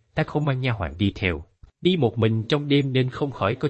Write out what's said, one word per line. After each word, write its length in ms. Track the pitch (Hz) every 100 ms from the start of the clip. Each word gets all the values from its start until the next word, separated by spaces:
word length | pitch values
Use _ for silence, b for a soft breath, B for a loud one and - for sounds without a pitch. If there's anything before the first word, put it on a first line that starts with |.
| _ -
ta 80 |
không 220 | 156 151 151
mang 160 | 131
nha 100 | 131
hoàn 260 | 110 80 78
đi 140 | 101 -
theo. 280 | 95 78 - _ - _
Đi 160 | 175 185
một 200 | 120 117
mình 260 | 113 110 107
trong 180 | 147 147
đêm 260 | 143 135
nên 160 | 127 127
không 220 | - 147
khỏi 240 | 123 101 -
có 120 | 147